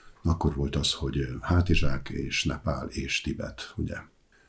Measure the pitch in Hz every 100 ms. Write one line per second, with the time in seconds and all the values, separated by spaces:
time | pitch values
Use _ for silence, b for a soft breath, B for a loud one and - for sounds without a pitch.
0 | B B 85 82 73 71 69 73 71 -
1 | 67 71 64 62 - 90 90 - 71 69
2 | - 67 69 - - 65 - 67 65 -
3 | 65 - - - - - - - - -
4 | - _ _ b